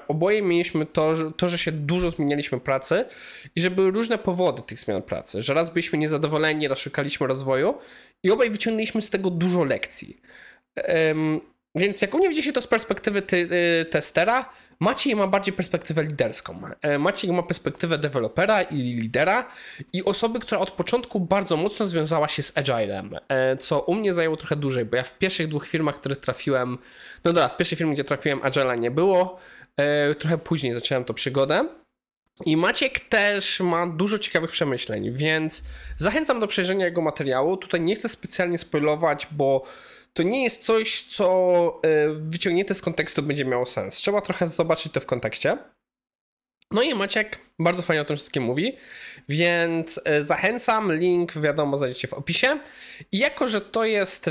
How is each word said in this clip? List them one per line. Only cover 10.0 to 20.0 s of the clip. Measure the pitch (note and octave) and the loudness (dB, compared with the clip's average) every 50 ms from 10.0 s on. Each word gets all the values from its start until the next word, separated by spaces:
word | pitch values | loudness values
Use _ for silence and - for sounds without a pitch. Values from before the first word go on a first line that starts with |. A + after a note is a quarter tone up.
| - - - _ _ - - - - - - _ _ _ - | -14 -14 -18 _ _ -20 -20 -20 -20 -20 -20 _ _ _ -10
Em, | - - - E3+ D#3+ D#3+ D#3 D#3 D#3 D#3 D#3 D#3 - - _ _ _ _ _ - | -6 -2 0 2 4 4 2 2 2 0 0 0 -2 -4 _ _ _ _ _ -2
więc | D#3+ F#3+ G3+ G3+ - | 0 0 0 0 0
jak | G3+ G3 - | -2 0 2
u | E4 | 2
mnie | G4 F4+ | 4 4
widzi | D4+ D#4 | 2 0
się | B3 D4 | -2 0
to | - - | -2 -2
z | A#3+ | 0
perspektywy | - A#3 A3 - - G3+ - - - G3+ G3+ | 2 0 0 2 -2 -4 -2 -2 -2 -2 -2
ty-, | G3 - F#3+ F3 F3 F3 F3 F3 F3 E3+ E3+ E3 | -2 0 0 0 2 2 2 2 4 4 2 2
y, | D#3+ | 0
testera, | E3 - D3+ - - - E3 F3+ G#3+ A#3+ B3+ A#3 - - - - _ _ - | 0 0 -2 -2 0 0 2 2 4 2 0 0 -4 -14 -20 -20 _ _ 0
Maciej | E3 G#3+ C4+ - - C#4+ A3 | 0 0 2 2 0 0 2
ma | G#3 G3 | 2 2
bardziej | F#3+ G3 G3 G3 G3 F#3+ | 2 2 0 0 -2 -2
perspektywę | - F3 - - D#3 - - D#3 D#3+ | -2 -4 -2 -2 -4 -4 -2 -2 -2
liderską. | D3+ D#3 D3 - B2 A2 - - - - F2 - - - - - | -2 -2 0 0 0 0 -2 -6 -10 -10 -12 -12 -12 -12 -12 -4
E, | - D3 C#3+ C#3+ | -2 0 0 2
Maciej | D3+ F#3+ G3 - - F3+ | 2 0 0 0 -2 0
ma | E3+ F3 | 0 0
perspektywę | F3 F3 E3+ - - C#3 - - - E3 D#3+ D3 | 0 -2 -4 -4 -4 -6 -4 -4 -2 -2 0 0
dewelopera | D3+ C#3+ C3 B2+ A2+ A2 - E3 F#3 G#3+ A3 G3 | 0 -2 0 0 -2 0 0 0 2 4 4 2
i | F3+ - D#3 | 2 0 -2
lidera | C#3+ B2+ B2 A#2+ A#2 A2+ A2 A#2 B2+ D#3 F#3 G#3 B3 A#3+ - - - - - - - C#3+ - | -2 -2 -2 -2 -2 -4 0 0 2 2 4 2 2 0 -4 -12 -18 -18 -18 -16 -16 -14 -6
i | - F#3 | -6 0